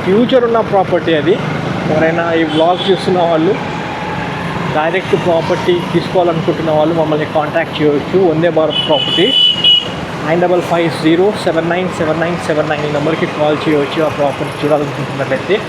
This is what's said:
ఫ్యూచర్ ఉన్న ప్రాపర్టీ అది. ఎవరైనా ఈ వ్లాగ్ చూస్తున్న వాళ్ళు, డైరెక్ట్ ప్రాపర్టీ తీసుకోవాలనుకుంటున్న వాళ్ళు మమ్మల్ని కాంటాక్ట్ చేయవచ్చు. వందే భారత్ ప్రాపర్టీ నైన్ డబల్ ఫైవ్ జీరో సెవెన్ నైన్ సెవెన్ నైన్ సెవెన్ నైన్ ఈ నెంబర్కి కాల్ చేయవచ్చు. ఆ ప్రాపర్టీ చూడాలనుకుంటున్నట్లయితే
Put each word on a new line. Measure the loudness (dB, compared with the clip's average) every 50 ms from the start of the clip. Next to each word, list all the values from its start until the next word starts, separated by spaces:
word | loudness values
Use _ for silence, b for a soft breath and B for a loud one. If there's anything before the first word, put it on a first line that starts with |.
| 2
ఫ్యూచర్ | 2 4 4 4 4 4 2 4
ఉన్న | 4 2 0
ప్రాపర్టీ | 0 2 2 0 2 2 0 0 2 2 0
అది. | 2 2 2 0 0 0 -4 -4 -4 -4 -4 -4 -4 -2 -2
ఎవరైనా | 0 2 2 2 0 0 0 0 0
ఈ | 0 0
వ్లాగ్ | 0 2 2 2 2 2 0 2 0
చూస్తున్న | 0 0 2 0 2 2
వాళ్ళు, | 2 2 2 2 2 2 0 -2 -4 -6 -6 -6 -6 -8 -8 -8 -6 -6 -6 -6 -6 -6 -6 -6 -6 -6 -6 -6 -4 -2 -2
డైరెక్ట్ | 0 0 0 -2 -2 -2 0 -2 0 2
ప్రాపర్టీ | 2 0 0 2 0 -2 -2 0 0 0 0 0 -2 -2
తీసుకోవాలనుకుంటున్న | -2 -2 0 0 2 2 2 0 0 0 -2 -2 0 0 0
వాళ్ళు | 2 2 2 2 2
మమ్మల్ని | 0 0 0 0 -2 -2
కాంటాక్ట్ | -2 -2 -2 -2 0 -2 -2 -2 -2 -2 0
చేయవచ్చు. | 2 2 2 2 -2 0 2 2 4 4
వందే | 2 2 2 2
భారత్ | 2 2 2 2 0 0 0 0
ప్రాపర్టీ | 0 0 0 0 0 2 2 2 4 4 4 4 2 4 4 4 4 4 2 -2 -6 -6 -8 -8 -8 -6 -2 -2
నైన్ | 0 2
డబల్ | 2 2 2 0
ఫైవ్ | 2 0 0 0 0 0 -2 0 2
జీరో | 2 4 4 2 0 0 0 -2
సెవెన్ | 0 0 0 0 0
నైన్ | -2 -2 -2 -4
సెవెన్ | -2 -2 -2 -2 0 0
నైన్ | 0 -2 -2 -4
సెవెన్ | -2 -2 0 0 0 0
నైన్ | -2 -2 -2
ఈ | -2 -2
నెంబర్కి | -2 0 0 0 0 -2
కాల్ | -4 -2 -2 0 0 0 0 0 0
చేయవచ్చు. | 0 0 0 0 -2 -2 -2
ఆ | -2
ప్రాపర్టీ | 0 -2 -2 -2 -2 -4 -6 -8 -6 -4 0
చూడాలనుకుంటున్నట్లయితే | 0 0 0 0 -2 -4 -6 -6 -6 -4 -6 -4 -4 -4 -4 -2 -2 -2 -2 -2